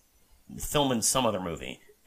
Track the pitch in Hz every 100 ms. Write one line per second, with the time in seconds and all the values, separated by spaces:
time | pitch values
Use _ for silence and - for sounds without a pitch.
0 | _ _ _ - - - - 147 139 117
1 | - 131 120 98 90 76 65 - - -